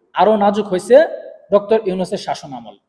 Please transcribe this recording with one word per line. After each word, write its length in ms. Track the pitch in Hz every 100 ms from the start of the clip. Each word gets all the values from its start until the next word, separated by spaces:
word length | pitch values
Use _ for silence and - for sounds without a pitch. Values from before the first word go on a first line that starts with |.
| _
আরও 180 | - 185 220
নাজুক 300 | 202 208 202
হয়েছে 280 | 185 185 254 330 - - - _
ডক্টর 280 | 202 202 226 220
ইউনূসের 340 | 185 180 196 -
শাসনামল 480 | 139 156 127 113 101